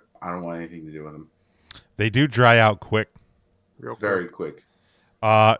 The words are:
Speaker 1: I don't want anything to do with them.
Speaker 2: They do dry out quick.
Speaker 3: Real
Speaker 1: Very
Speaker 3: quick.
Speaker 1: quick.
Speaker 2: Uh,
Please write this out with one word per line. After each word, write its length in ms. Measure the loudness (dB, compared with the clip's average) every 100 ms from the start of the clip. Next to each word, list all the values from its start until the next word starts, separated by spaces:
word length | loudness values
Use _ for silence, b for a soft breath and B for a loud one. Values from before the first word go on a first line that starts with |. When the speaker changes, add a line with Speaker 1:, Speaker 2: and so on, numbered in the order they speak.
| _ _
Speaker 1:
I 80 | -12
don't 140 | -10
want 160 | -10 -12
anything 260 | -12 -16 -16
to 60 |
do 120 | -16 -16
with 80 |
them. 160 | -18 -20 _ B B B B B -6
Speaker 2:
They 140 | -2
do 160 | 0 0
dry 320 | 4 4 6
out 200 | 4 0
quick. 300 | -4 -4 -4 _ _ _ _ _ _ _
Speaker 3:
Real 160 | -16 -8
Speaker 1:
Very 320 | -4 -4 -4
Speaker 3:
quick. 280 | -10 -12 -12
Speaker 1:
quick. 80 | _ _ _ _ _ _
Speaker 2:
Uh, 320 | 2 4 4 2